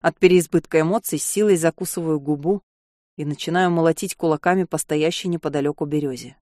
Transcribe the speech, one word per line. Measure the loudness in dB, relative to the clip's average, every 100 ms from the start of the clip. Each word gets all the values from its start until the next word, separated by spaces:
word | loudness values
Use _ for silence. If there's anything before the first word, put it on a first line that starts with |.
От | -2 2
переизбытка | 4 6 4 -2 0 0
эмоций | 2 0 -2 -6
с |
силой | -4 0 2 4
закусываю | 2 -2 -8 -6 -2 -2
губу | -2 -4 -2 -4 _ _ _ _ _ -10
и |
начинаю | -8 -6 -2 0 2
молотить | 4 2 2 -4
кулаками | -4 -2 0 2 0
по | 0 -4
стоящей | -2 0 0 -2 -4
неподалеку | -4 -4 -2 -2 -2 -4
березе. | -2 -2 -6 -12 -20